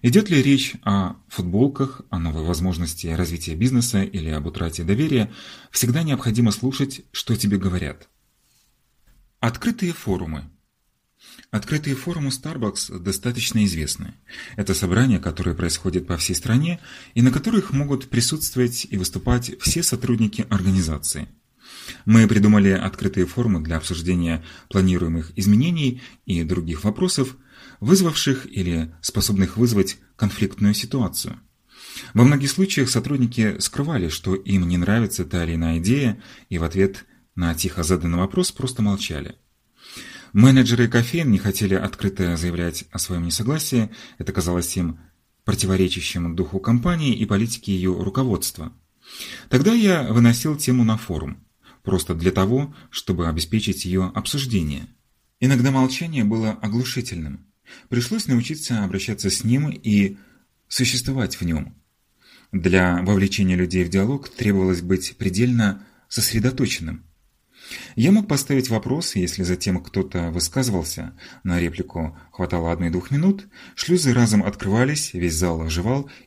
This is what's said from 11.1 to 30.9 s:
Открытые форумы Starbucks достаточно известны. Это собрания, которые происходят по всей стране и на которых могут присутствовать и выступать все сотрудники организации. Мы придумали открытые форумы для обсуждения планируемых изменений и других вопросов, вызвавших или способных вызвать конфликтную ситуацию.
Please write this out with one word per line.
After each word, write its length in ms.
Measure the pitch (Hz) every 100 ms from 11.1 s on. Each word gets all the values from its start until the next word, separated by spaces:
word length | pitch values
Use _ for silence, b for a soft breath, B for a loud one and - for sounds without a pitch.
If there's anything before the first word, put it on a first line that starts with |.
| _ B B B
Открытые 460 | 214 - 151 151 135
форумы 320 | - 165 139
Starbucks 680 | 123 156 156 107 - - 92
достаточно 640 | 87 92 120 120 110 113
известны. 500 | 101 85 76 - - - - B B B
Это 180 | 98
собрания, 440 | 95 95 92 135 202
которые 380 | - 82 92 82
происходят 500 | 87 - 95 90 -
по 100 | 85
всей 180 | -
стране 440 | 90 - 117 160 170 B B B
и 80 | -
на 100 | 127
которых 400 | 135 180 226 -
могут 360 | 135 143 139 -
присутствовать 800 | - 120 156 - 127 123 120 -
и 80 | 101
выступать 640 | 92 - - 123 120 -
все 220 | - 165
сотрудники 640 | 170 120 - 117 110 - 107
организации. 800 | 101 92 95 80 76 - 76 - - _ _ B B B B
Мы 240 | B 113 110
придумали 420 | 107 104 107 98
открытые 560 | 95 101 - - - 120
форумы 360 | - 120 90
для 160 | 78 80
обсуждения 680 | - 85 82 90 85 80 82 B B
планируемых 640 | 101 92 90 85 82 78 -
изменений 640 | 101 104 156 170 139 123 B B -
и 180 | 87
других 400 | 82 90 82 78
вопросов, 520 | 104 107 180 - 127 - B B B B
вызвавших 680 | 107 190 175 151 - 131 -
или 460 | - 90 82 80 -
способных 560 | - - - 98 95 107
вызвать 420 | 120 107 95 - b b
конфликтную 580 | 107 - 101 - 101
ситуацию. 680 | 104 -